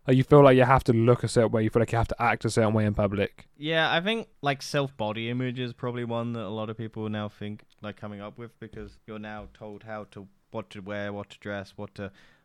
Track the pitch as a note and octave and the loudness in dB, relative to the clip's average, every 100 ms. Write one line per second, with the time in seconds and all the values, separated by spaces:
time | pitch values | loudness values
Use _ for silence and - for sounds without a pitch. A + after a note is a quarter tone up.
0 | - C3 B2+ D3 C#3 C3 B2 C3 - A2+ | 2 2 8 10 10 8 6 4 4 4
1 | A#2 A#2+ A2+ - A2 A2+ A2 A#2 A2+ A#2 | 4 4 2 2 2 2 0 2 2 0
2 | A2+ - A#2+ A2 A2+ A#2+ A2 A2 G#2+ G#2 | -2 0 0 0 0 2 2 2 0 0
3 | G#2 G2+ G2+ - - - D3 D#3+ D#3 D#3 | 0 0 -4 -6 -20 -12 -4 0 0 0
4 | F#3 A3+ - _ C#3+ C#3 - D3 C3+ - | -2 -4 -8 _ -4 -4 -4 -4 -4 -4
5 | G#2+ G#2+ A#2 B2 B2+ B2 B2 A#2 B2+ A#2+ | -6 -4 -4 -4 -4 -6 -8 -8 -8 -6
6 | A#2 A#2 A#2 A#2 G2 A2 G#2+ G#2+ A2 A2 | -6 -4 -6 -8 -8 -8 -8 -8 -10 -8
7 | G#2+ G#2+ G#2 - G#2 G#2 _ _ G#2 G2+ | -8 -6 -8 -10 -12 -12 _ _ -16 -14
8 | G#2 G#2 G#2 - A#2 _ A2 - G#2 - | -14 -14 -14 -16 -18 _ -18 -16 -16 -18
9 | - G#2+ G#2+ G#2+ G2 - G#2+ G2+ A2+ G#2+ | -16 -14 -12 -14 -16 -16 -16 -16 -14 -14
10 | G2+ G#2 F#2+ _ _ A2+ G#2+ G#2+ F#2+ G#2 | -14 -18 -20 _ _ -12 -12 -14 -10 -8
11 | G2+ G2+ G2+ - G#2 G2+ F#2+ - G#2 - | -6 -8 -12 -14 -10 -10 -10 -14 -14 -12
12 | G2 - - _ | -14 -14 -20 _